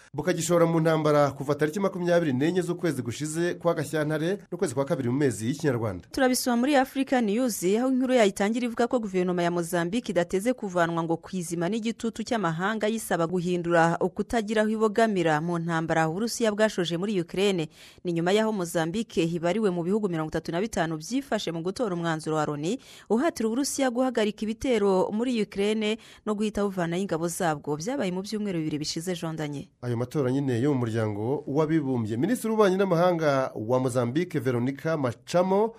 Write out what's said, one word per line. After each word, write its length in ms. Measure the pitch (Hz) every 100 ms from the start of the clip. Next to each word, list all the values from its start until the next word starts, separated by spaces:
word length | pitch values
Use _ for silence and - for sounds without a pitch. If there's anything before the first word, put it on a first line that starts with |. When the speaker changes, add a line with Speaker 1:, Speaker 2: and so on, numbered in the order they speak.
| -
Speaker 1:
bukagishora 520 | 143 180 175 160 170 165
mu 140 | 165
ntambara 520 | 165 156 151 147 143
kuva 240 | 131 139 147
tariki 240 | 151 196
makumyabiri 540 | 190 185 175 170 160
n'enye 280 | 123 160 180
z'ukwezi 400 | 165 170 170 127
gushize 520 | 117 113 151 160 175 175
kwa 140 | 170
Gashyantare 640 | 160 139 156 151 156 165 196 -
n'ukwezi 220 | 175 180
kwa 120 | 123 139
kabiri 240 | 156 120
mu 80 | 135
mezi 300 | 143 101 110
y'Ikinyarwanda. 600 | - 151 120 110 90 -
Speaker 2:
Turabisoma 460 | - 254 247 254 240
muri 180 | 262 277
Africa 440 | 262 269 262 254
News, 420 | 214 220 254 190
aho 260 | 175 220 262
inkuru 220 | 254 254
yayitangira 520 | 254 202 - 202 233 240
ivuga 220 | 233 233
ko 120 | 247
guverinoma 440 | 214 185 180 180
ya 80 | 170
Mozambique 580 | 175 165 175 170 233 226 170
idateze 380 | 175 185 233
kuvanwa 500 | 247 202 180 165 165
ngo 140 | 165 165
ku 120 | - 185
izima 320 | 165 170 170
n'igitutu 540 | 226 226 220 226 226
cy'amahanga 640 | 214 226 175 160 190 220 214
yisaba 400 | 226 - 175 165
guhindura 680 | 180 175 175 170 170 165 170
ukutagira 600 | 185 - 202 240 202 220
aho 80 | 214
ibogamira 720 | 220 220 208 226 190 165 151
mu 180 | 170 170
ntambara 480 | 170 165 165 165 160
Uburusiya 420 | 175 226 - 220 208
bwashoje 400 | 214 208 165 170
muri 220 | 208 190
Ukraine. 460 | 165 180 202 185 156 - - -
Ni 100 | 180
nyuma 180 | 165 175
y'aho 200 | 208 220
Mozambique 680 | 214 170 170 165 208 220 202 165
ibariwe 440 | 170 170 214 208
mu 100 | 175
bihugu 240 | 165 214 202
mirongo 200 | 160 156
itatu 200 | 160 165 170
na 60 |
bitanu 340 | 226 190 160 156
byifashe 540 | 160 262 - 214 180
mu 80 | 165 170
gutora 300 | 196 220 175
umwanzuro 400 | 170 156 156 156
wa 80 | 151
Loni 340 | 147 160 254 - - -
uhatira 380 | 226 330 330 220
Uburusiya 420 | 233 277 - 262
guhagarika 500 | 233 262 240 214 - 214
ibitero 640 | 226 277 226 202 185 -
muri 300 | 214 254 233
Ukraine 540 | 202 196 208 220 214 220 - - 220
no 100 | 208
guhita 280 | 214 208
buvanayo 380 | 202 190 165 175
ingabo 260 | 196 160 170
zabwo. 500 | 165 175 151 143 151
Byabaye 340 | 185 277 190
mu 100 | 185
byumweru 380 | 202 214 208 170
bibiri 180 | 156 147
bishize, 380 | 151 165 175 175
Jean 200 | 165 160
Daniel. 300 | 147 143 - _
Speaker 1:
Ayo 160 | 123 117
matora 340 | 123 156 123
nyine 280 | 135 135 117
yo 120 | 143
mu 60 | 131
muryango 640 | 117 113 107 104 117 147 -
w'abibumbye. 680 | 143 156 160 131 123 107 113
Minisitiri 320 | 180 254 220
w'ububanyi 260 | 220 202 190
n'amahanga 720 | 190 165 180 165 151 135 131 -
wa 240 | 110 127
Mozambique, 600 | 131 123 120 147 175 147
Veronica 580 | 127 120 127 139 160 160
Machamo, 760 | 127 - - 175 185 196 220